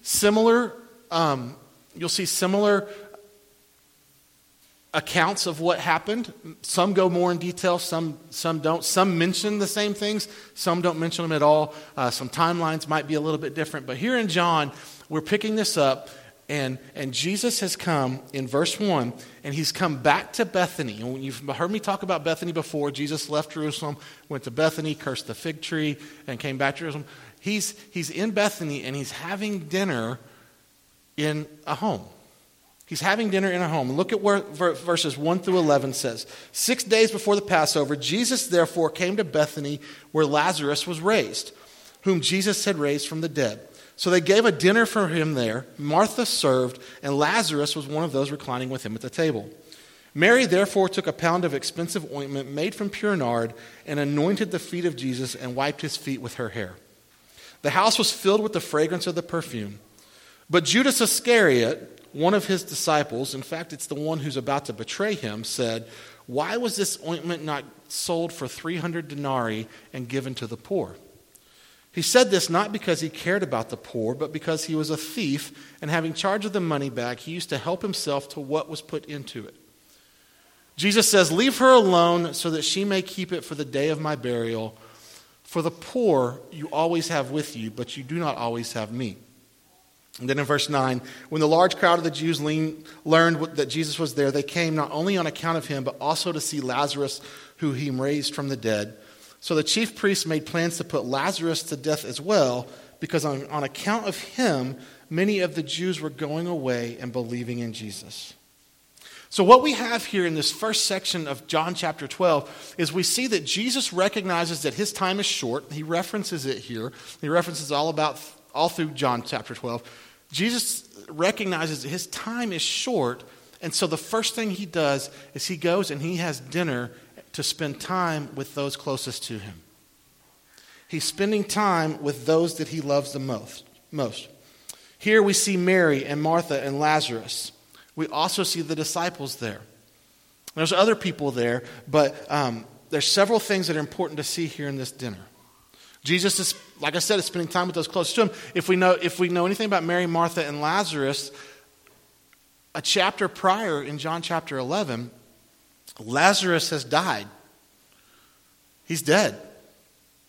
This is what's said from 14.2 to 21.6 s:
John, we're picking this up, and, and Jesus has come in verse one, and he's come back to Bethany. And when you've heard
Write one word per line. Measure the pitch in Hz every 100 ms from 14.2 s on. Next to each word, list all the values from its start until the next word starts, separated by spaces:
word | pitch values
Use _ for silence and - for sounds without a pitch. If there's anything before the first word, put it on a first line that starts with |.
| 220
John, | 165 175 160 143 - - - -
we're | 156
picking | 156 208 220 214
this | 208 -
up, | 139 135 - - - - -
and, | 143 131 131 - 160
and | 135
Jesus | 123 165 202 240 -
has | 190 -
come | - 156 131 131 -
in | 139 131
verse | 139 170 -
one, | 208 160 120 120 - -
and | 147
he's | 139 151
come | - 180 139
back | 147 143 -
to | - 208
Bethany. | 185 175 - 135 104
And | 120
when | 131
you've | 135 117 139
heard | 135